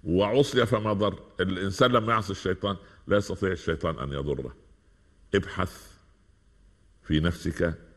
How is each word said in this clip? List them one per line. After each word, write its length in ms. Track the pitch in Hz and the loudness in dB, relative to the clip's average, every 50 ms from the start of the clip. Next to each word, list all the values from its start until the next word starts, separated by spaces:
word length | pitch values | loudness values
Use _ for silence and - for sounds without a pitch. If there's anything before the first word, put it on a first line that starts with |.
| - | -2
وعصي 600 | 78 82 92 101 104 110 131 143 143 - 123 117 | 2 2 4 4 4 4 4 2 4 4 2 2
فما 260 | 107 123 110 107 107 104 | 4 2 0 0 0 0
ضر. 260 | 98 104 101 90 - - - _ - | 2 0 0 0 -4 -14 -20 _ -4
الإنسان 520 | 92 92 95 92 95 98 92 - 131 127 123 | -2 -2 -2 -2 -2 -4 2 4 4 6 6
لما 200 | 120 110 110 117 | 4 2 4 0
يعصي 200 | 110 104 92 95 | 0 0 -2 -8
الشيطان 440 | - - 95 92 87 - 101 98 90 - - - - - | -4 -2 -4 -4 -2 -2 -4 -4 -4 -10 -20 -20 -20 -2
لا 100 | - 98 | 0 2
يستطيع 360 | 104 101 - 95 90 104 95 92 | 2 2 0 -4 -2 -2 -2 -2
الشيطان 460 | 82 - - 82 80 - 85 82 57 | -2 -2 -4 -4 -2 -2 -4 -4 -4
أن 140 | 64 69 69 | -6 -6 -6
يضره. 420 | 69 69 73 71 67 65 64 - - _ _ - _ _ _ _ _ _ _ _ _ - - - | -4 -4 -4 -4 -4 -6 -10 -12 -14 _ _ -20 _ _ _ _ _ _ _ _ _ -12 0 0
ابحث 560 | 98 90 - - - 92 92 - - - - - _ _ _ _ _ _ _ _ _ _ _ _ _ _ - _ _ _ _ _ _ _ | 0 0 0 -4 -4 -4 -6 -6 -14 -20 -20 -20 _ _ _ _ _ _ _ _ _ _ _ _ _ _ -20 _ _ _ _ _ _ _
في 180 | - 80 76 | 0 0 2
نفسك 580 | 78 87 82 - - 85 80 - 90 85 80 - - - - | 2 2 -2 -2 -6 -8 -4 -2 -2 -2 -2 -6 -14 -20 -20